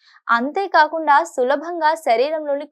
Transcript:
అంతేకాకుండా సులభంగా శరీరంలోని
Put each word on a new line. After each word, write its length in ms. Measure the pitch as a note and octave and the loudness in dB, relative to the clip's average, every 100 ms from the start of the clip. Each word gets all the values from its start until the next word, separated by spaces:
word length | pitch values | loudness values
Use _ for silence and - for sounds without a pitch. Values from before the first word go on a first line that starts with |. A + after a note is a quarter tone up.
| _ _ - A#3 | _ _ -2 -2
అంతేకాకుండా 760 | C4 E4+ G4 E4+ D#4 E4 D#4 C#4+ E4 - | -2 -4 0 2 2 2 2 2 2 -2
సులభంగా 580 | B3 C#4+ D#4+ F4 D#4 D#4+ C#4 | 0 -2 -4 -2 -2 0 0
శరీరంలోని 600 | A#3 C#4 D#4 D4+ C#4 D4 | 0 0 -2 -4 -6 -4